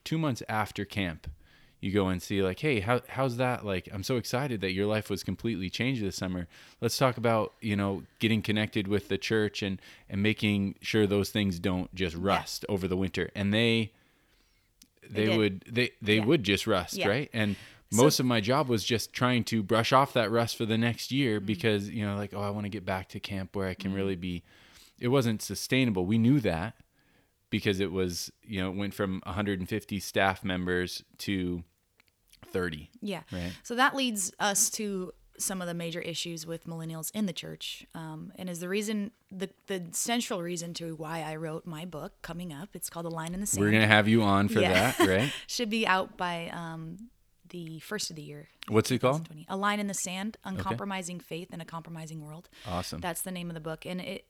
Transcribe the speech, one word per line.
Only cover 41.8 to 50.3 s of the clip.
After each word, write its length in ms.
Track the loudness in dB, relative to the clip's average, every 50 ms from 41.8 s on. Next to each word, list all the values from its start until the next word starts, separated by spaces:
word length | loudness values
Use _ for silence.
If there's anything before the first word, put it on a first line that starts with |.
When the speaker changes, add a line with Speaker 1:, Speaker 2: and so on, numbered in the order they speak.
| -10
Speaker 2:
book 260 | -10 -10 -10 -10 -12 -12 _
coming 300 | -12 -12 -10 -10 -8 -10
up. 180 | -10 -10 -12 -12 -12
It's 140 | -12 -12 -10
called 160 | -8 -8 -6
A 40 | -6
Line 240 | -6 -6 -6 -6 -6
in 60 | -4
the 60 | -2
Sand. 160 | -2 2 4 4
Speaker 1:
We're 60 | 6
gonna 160 | 6 6 8
have 200 | 8 8 8 8
you 140 | 8 8 8
on 280 | 8 8 6 6 6 6
for 100 | 4 4
Speaker 2:
Yeah. 320 | 4 6 6 4 4 4
Speaker 1:
that, 160 | 4 4 4
right? 240 | 6 6 4 4 2 -2 -6
Speaker 2:
<laughs> 80 | -8
Should 220 | -6 -4 -4 -2 0
be 180 | 0 0 2
out 300 | 2 2 2 0 -2 -6
by, 320 | -6 -4 -4 -4 -4 -6 -8
um, 600 | -8 -8 -8 -8 -8 -10 -10 -10 -12 -14 -16 -18 _ _ _ _ _ _ _
the 320 | -16 -14 -12 -12 -12 -12 -14
first 320 | -10 -8 -6 -6 -6 -6
of 40 | -8
the 60 | -10
year, 280 | -12 -14 -14 -16 -18 -20 _ _ -6
Speaker 1:
What's 240 | 2 4 4 4 4
it 80 | 2 2
called? 140 | 4 2 2
Speaker 2:
two 40 | 2 -2
thousand 20 |
twenty. 200 | -6 -12 -16 -10 -8
A 80 | -4
Line 220 | 0 0 0 0 0
in 80 | -2
the 60 | -2 -4
Sand, 420 | -4 -6 -6 -6 -6 -6 -6